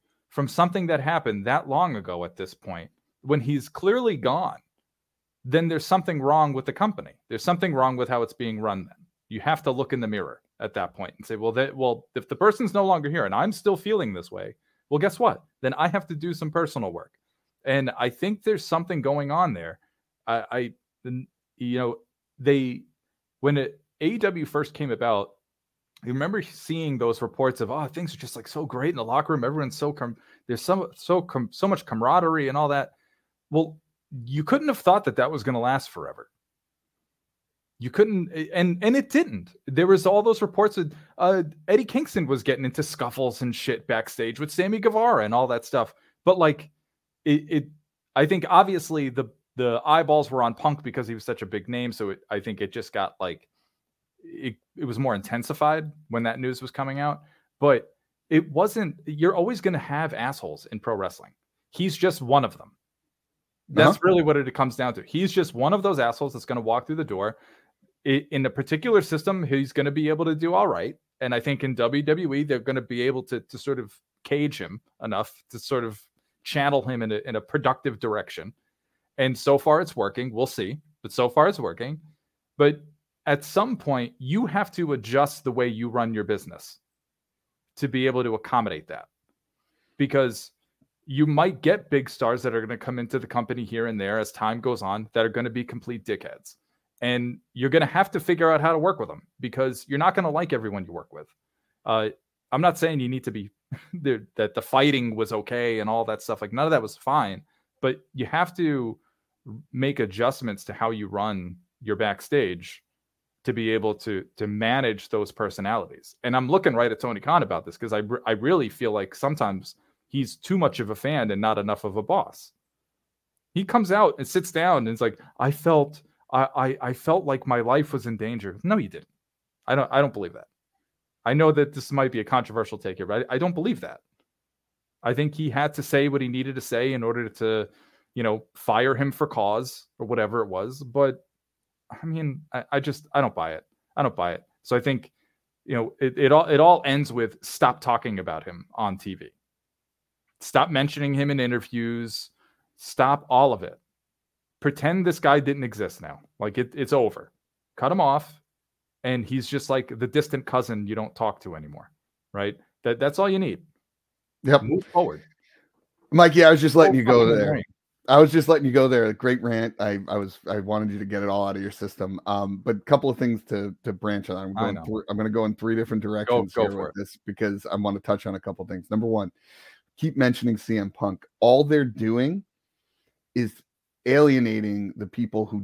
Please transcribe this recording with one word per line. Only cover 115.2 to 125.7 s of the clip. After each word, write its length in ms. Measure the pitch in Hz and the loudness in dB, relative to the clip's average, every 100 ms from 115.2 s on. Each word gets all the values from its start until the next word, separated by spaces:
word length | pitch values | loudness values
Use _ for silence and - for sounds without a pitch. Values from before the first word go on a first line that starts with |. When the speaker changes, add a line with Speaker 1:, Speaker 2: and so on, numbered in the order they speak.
| 101 | -4
Speaker 1:
personalities. 840 | - 104 - 98 113 85 - - - | -4 -6 -4 -4 -4 -6 -14 -20 -10
And 120 | 123 127 | -2 -2
I'm 120 | 127 | 2
looking 280 | 185 180 117 | 2 4 2
right 160 | 120 | 2
at 80 | 113 | 0
Tony 200 | 127 104 | -6 -6
Khan 220 | 139 170 | 0 0
about 240 | 107 85 82 | 0 -4 -8
this 120 | - | -12
'cause 140 | 117 | -4
I 80 | 107 | -4
re-, 200 | 104 123 - | -4 -4 -2
I 40 | |
really 380 | 107 123 175 113 | -2 2 2 0
feel 220 | - 117 | -4 -2
like 240 | 104 95 - | -2 -4 -4
sometimes 600 | 139 151 107 95 - - _ _ _ | -4 -2 -2 -4 -10 -20 _ _ _
he's 260 | 139 123 - | -6 -6 -8
too 220 | - 185 | -4 0
much 220 | 147 - | 0 0
of 120 | 107 | -6
a 40 | 107 | -6
fan 360 | 135 151 110 | -4 -2 -2
and 100 | 98 | 0
not 160 | 110 104 | 0 0
enough 280 | 101 104 107 | -2 -4 -4
of 120 | 98 | -6
a 60 | |
boss. 480 | 104 185 - - - _ _ _ _ _ _ _ _ _ _ | -2 -2 -2 -10 -20 _ _ _ _ _ _ _ _ _ _
He 100 | 175 | -6
comes 280 | 190 240 190 | 0 2 4
out 240 | 202 196 - | 4 4 2
and 100 | 131 | -2
sits 240 | 185 - | -2 -2
down 280 | 165 175 156 | 0 4 4
and 100 | 113 | 2
is 120 | 113 | 0
like, 180 | 117 - - - | -2 -2 -12 -2
"I 100 | 127 | -2
felt, 540 | 147 170 | 2 4